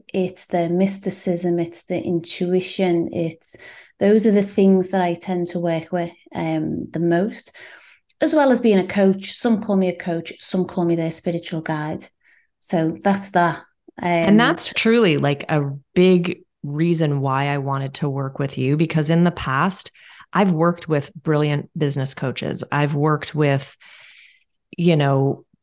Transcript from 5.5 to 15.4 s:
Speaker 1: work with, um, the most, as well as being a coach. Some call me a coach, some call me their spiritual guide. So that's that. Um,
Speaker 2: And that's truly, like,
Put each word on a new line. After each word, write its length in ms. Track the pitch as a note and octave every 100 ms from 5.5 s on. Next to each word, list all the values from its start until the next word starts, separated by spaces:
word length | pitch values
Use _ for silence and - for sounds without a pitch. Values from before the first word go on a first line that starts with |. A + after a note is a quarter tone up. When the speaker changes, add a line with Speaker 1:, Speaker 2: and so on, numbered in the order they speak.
| F3
Speaker 1:
work 320 | E3+ E3 D#3+
with, 200 | F3+ E3+ - _
um, 560 | - E3 D#3+ D#3 D#3 -
the 100 | E3
most, 520 | E3+ E3+ G#3+ - - - - - - - _ _
as 140 | D#4
well 160 | D#4 C4+
as 100 | B3
being 180 | A#3 G3
a 80 | F#3
coach. 460 | G3+ F#3+ F#3+ -
Some 300 | - A#3+ G#3+
call 140 | - G3
me 120 | F3+
a 80 | F3
coach, 380 | F3 E3+ E3 -
some 260 | - F#3 F3
call 180 | -
me 120 | E3+ E3+
their 140 | E3
spiritual 500 | - F#3 E3+ - D#3+
guide. 420 | D#3+ D3+ D3+ - - _ _ _ _ _
So 400 | - F3 D#3+ -
that's 300 | G3 G3 -
that. 280 | F3+ E3+ - - _ - -
Um, 80 | F3
Speaker 2:
And 320 | E3+ E3+ G#3+
that's 320 | B3+ E4+ -
truly, 440 | - A3 A#3 G3 C#3+
like, 260 | C#3 C#3